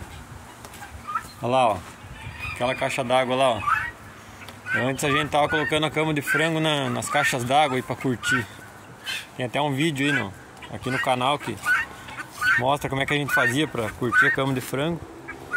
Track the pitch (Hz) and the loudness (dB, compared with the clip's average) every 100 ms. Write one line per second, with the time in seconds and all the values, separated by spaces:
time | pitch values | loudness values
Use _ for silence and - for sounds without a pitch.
0 | - - - - - - - - - - | -12 -14 -16 -16 -16 -18 -16 -16 -14 -14
1 | - - - - 123 131 120 95 - - | -6 -6 -6 -6 2 4 4 2 -4 -14
2 | - - - - - - 123 127 135 - | -16 -14 -12 -10 -8 -2 -2 0 -2 0
3 | 120 127 123 127 135 110 - - - - | 2 4 4 4 4 4 0 0 -2 -8
4 | - - - - - - - - 123 131 | -16 -18 -18 -18 -16 -14 -4 0 0 0
5 | 151 143 151 147 143 156 147 156 156 151 | 0 0 2 2 4 2 2 2 2 2
6 | 160 151 135 147 160 160 160 147 131 120 | 0 0 2 2 2 2 2 2 0 -2
7 | 113 143 143 139 120 139 151 131 - 123 | 0 2 2 2 4 6 6 2 -2 -2
8 | 135 123 - 131 110 - - - - - | 0 0 2 0 0 -8 -18 -18 -18 -14
9 | - - - - 127 131 147 135 165 139 | -8 -8 -8 -6 -2 0 0 2 2 2
10 | 143 143 101 92 - - - 107 127 131 | 2 2 -2 -8 -16 -16 -12 -8 -4 -2
11 | - 127 127 147 - 104 - 1077 - - | 2 2 2 0 -2 -4 2 2 0 -8
12 | - - - - - - 123 143 139 131 | -14 -12 -12 -2 2 4 4 2 0 -2
13 | 135 147 139 139 123 131 151 123 107 - | 0 0 2 4 4 2 0 0 -4 -2
14 | 123 107 139 - 135 131 - 135 151 165 | 2 4 4 4 2 0 -2 0 0 -2
15 | - - - - - | -6 -14 -14 -14 -2